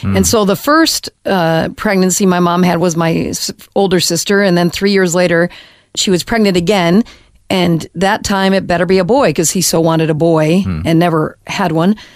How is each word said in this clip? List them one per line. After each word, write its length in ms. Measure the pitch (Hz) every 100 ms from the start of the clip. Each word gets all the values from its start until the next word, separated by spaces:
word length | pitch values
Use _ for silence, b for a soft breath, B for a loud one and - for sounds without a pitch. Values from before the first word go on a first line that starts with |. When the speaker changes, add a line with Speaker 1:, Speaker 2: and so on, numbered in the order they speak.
Speaker 1:
Hmm. 140 | 98 95
Speaker 2:
And 100 | -
so 180 | 220
the 120 | 196 196
first, 520 | - 311 320 - - _
uh, 440 | - 190 165 165 - -
pregnancy 500 | 214 190 185 180 190
my 140 | 180
mom 240 | 175 175
had 140 | 180 170
was 160 | 180 160
my 180 | 165
s-, 380 | 165 - - - - - 202
older 240 | 196 180
sister. 420 | - 170 - 202
And 160 | 202 175
then 120 | 170
three 200 | - 202
years 240 | 196 180
later, 340 | 180 180 170 175 B B B B
she 160 | - -
was 120 | 175
pregnant 320 | - 226 208 180
again. 480 | 175 202 170 190 240 B B B -
And 360 | 190 175 165 -
that 300 | 165 190 220
time 280 | - 196 190
it 140 | 190 -
better 180 | 170
be 140 | 180 190
a 60 |
boy, 280 | 180 269 208
'cause 180 | 147 160
he 100 | 190
so 180 | - 170
wanted 300 | 165 160 160
a 40 |
boy 460 | 156 165 160 156 180
Speaker 1:
Hmm. 180 | 185 80
Speaker 2:
and 140 | 117 165
never 400 | 175 160 156 - -
had 260 | - 180
one. 240 | 160 180 214 B